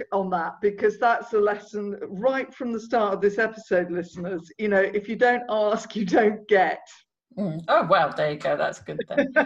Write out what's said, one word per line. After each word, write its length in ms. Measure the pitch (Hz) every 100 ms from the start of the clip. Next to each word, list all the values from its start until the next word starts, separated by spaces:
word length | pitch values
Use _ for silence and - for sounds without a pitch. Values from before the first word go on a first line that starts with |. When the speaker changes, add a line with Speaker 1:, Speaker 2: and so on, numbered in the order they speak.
| -
Speaker 1:
on 180 | 196 190
that 240 | 180 165 -
because 360 | 208 202 214 214
that's 360 | 240 - -
a 40 | 214
lesson 600 | 208 208 - 208 202 202 156
right 440 | 185 240 269 262
from 180 | - 247
the 80 | 226
start 320 | 220 247 208
of 80 | 196
this 160 | 202 202
episode, 520 | 220 220 - 185 175
listeners. 600 | 175 175 180 175 160 165 -
You 100 | 214
know, 120 | 196
if 260 | 196 208 202
you 100 | 220
don't 260 | 247 247 -
ask, 440 | 214 208 226 -
you 120 | 208 196
don't 400 | 285 214 208 -
get. 320 | 202 165 156 - - _ _ _ 247
Speaker 2:
Mm. 260 | 196 160 165
Oh, 180 | 302 190
well, 240 | 185 147 -
there 140 | 151
you 60 | 147
go. 180 | 151 147
That's 240 | - -
good 180 | - 151 -
then. 200 | - 269 -